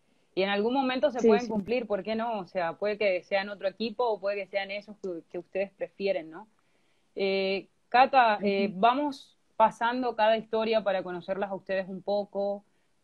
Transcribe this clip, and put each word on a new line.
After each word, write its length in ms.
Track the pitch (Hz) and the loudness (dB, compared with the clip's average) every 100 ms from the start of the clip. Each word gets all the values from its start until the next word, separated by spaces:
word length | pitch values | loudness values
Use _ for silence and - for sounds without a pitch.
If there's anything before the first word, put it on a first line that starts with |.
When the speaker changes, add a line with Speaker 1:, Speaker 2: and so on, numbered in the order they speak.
| _ _ _ | _ _ _
Speaker 1:
y 80 | 180 | -2
en 60 | 190 | 0
algún 240 | 202 220 | 2 2
momento 380 | 269 254 254 285 | 2 0 2 0
se 80 | 240 | 4
Speaker 2:
Sí, 80 | 233 | 6
Speaker 1:
pueden 160 | 214 | 6
Speaker 2:
sí. 40 | 240 | 2
Speaker 1:
cumplir, 380 | 214 185 240 220 | -4 -2 -2 -2
¿por 160 | 202 | -4
qué 140 | 190 220 | -2 -4
no? 240 | 233 214 | -4 -4
O 60 | 175 | -6
sea, 260 | 190 165 165 | -4 -4 -2
puede 200 | 208 208 | -4 0
que 240 | 208 180 | 0 0
sea 200 | - 196 | -2 -4
en 60 | 202 | -4
otro 200 | 202 196 | -4 -6
equipo 360 | - 226 214 | -4 -4 0
o 140 | 240 202 | 0 0
puede 160 | 196 202 | -2 -4
que 100 | 190 | -4
sean 240 | 196 196 | -6 -6
esos 240 | 202 202 202 | -8 -12 -12
que, 240 | 196 170 - | -10 -10 -10
que 80 | 180 | -12
ustedes 320 | - 190 196 | -6 -4 -6
prefieren, 600 | - 175 - 196 180 160 | -6 -10 -4 -2 -2 -6
¿no? 180 | 165 220 _ _ _ _ _ _ | -16 -20 _ _ _ _ _ _
Eh, 540 | - 196 196 190 196 - _ _ | -4 -2 0 -2 -4 -6 _ _
Cata, 520 | 240 262 269 233 208 | 4 6 6 4 4
eh, 260 | 202 196 202 | 0 0 0
Speaker 2:
Ujú. 100 | 180 | 2
Speaker 1:
vamos 580 | 226 262 294 269 - _ _ - | 2 4 -2 -6 -16 _ _ 2
pasando 600 | 220 - 233 247 247 226 | 2 2 -2 -2 -2 2
cada 200 | 214 226 | 2 2
historia 460 | 220 220 220 220 | 0 -2 2 0
para 220 | 202 190 | 0 -2
conocerlas 460 | 180 175 170 190 196 | -4 -8 -6 -6 -6
a 40 | |
ustedes 340 | 190 - 190 185 | -6 -6 -6 -6
un 140 | 190 | -8
poco, 640 | - 208 202 196 202 202 - _ _ _ | -4 -2 -2 -4 -4 -6 -12 _ _ _